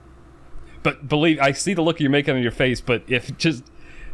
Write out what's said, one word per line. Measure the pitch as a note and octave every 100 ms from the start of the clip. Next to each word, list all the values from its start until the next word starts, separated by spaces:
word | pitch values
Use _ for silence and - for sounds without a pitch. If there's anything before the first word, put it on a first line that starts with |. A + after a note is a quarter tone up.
| - - - - - - - -
But | D#3 - C#3
believe, | D3+ E3 D#3
I | C#3
see | C#3 - G3
the |
look | E3 D#3
you're | C#3
making | C#3+ C#3+ C3
on |
your | A#2+
face, | - C3 A#2+
but | - A#2 -
if | B2+ - -
just | E3 B2 - - - - -